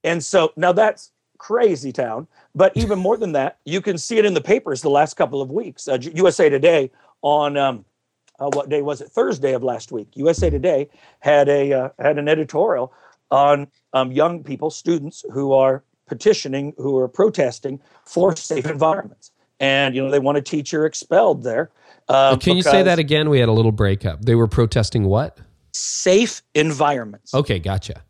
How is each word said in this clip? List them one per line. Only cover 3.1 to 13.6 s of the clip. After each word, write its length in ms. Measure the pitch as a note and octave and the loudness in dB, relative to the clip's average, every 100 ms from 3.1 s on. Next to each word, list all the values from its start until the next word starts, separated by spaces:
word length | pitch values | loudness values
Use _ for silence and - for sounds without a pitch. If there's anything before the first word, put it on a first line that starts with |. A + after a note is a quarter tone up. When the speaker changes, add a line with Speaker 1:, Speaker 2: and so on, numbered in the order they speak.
| A3+ | -2
Speaker 1:
than 140 | G3+ | -2
that, 240 | D3 C#3+ - - | -2 -2 -6 -8
you 160 | F3+ | -6
can 160 | G#3 E3+ | -4 -6
see 200 | - A3+ | -2 0
it 80 | G#3 | 2
in 80 | |
the 80 | F3 | 0
papers 400 | - A#3 F3+ C3 | 0 0 0 -4
the 80 | D#3 | 0
last 260 | C#3+ D3+ - | 2 2 0
couple 260 | D3+ C#3 | -2 -2
of 80 | C3 | -6
weeks. 360 | E3 G3+ - - | -6 -8 -14 -6
Uh, 100 | E3 | -4
J-, 140 | D#3+ E3 | -4 2
U 120 | F#3 | 2
S 120 | - | 4
A 100 | D#3 | 2
Today 420 | C3+ E3 E3 C3 _ _ _ | 4 4 2 0 _ _ _
on, 360 | C#3+ D3 D3 C#3+ | 0 0 0 0
um, 280 | C#3 A#2+ F#2+ _ _ _ _ _ | -2 -4 _ _ _ _ _ _
uh, 100 | C#3+ | -4
what 160 | C#3+ C#3 | -4 -2
day 120 | D3 | -4
was 200 | C#3+ C#3 | -4 -8
it? 80 | C#3+ | -8
Thursday 440 | - C4+ E3+ C3+ | -4 -2 -2 -2
of 100 | B2+ | -2
last 280 | B2+ A#2 - | -4 -6 -10
week. 160 | A#2 G#2+ - | -12 -12 -2
U 140 | D3+ | -2
S 120 | E3 | 0
A 80 | F3 | -2
Today 400 | C#3+ F3+ C#3+ C#3+ _ _ _ | 0 0 0 -4 _ _ _
had 300 | C#3+ D3 C#3 | 2 4 4
a, 240 | C#3+ C#3 | 2 2
uh, 160 | C3+ B2+ - | 0 -2 -2
had 180 | C3+ D3 | -2 0
an 100 | D3 | 0
editorial 680 | D#3 D3+ D3+ G#3+ C#3+ C3 _ _ _ _ | 0 0 -2 0 -2 -4 _ _ _ _
on, 360 | C3+ C#3+ C#3+ | 2 4 2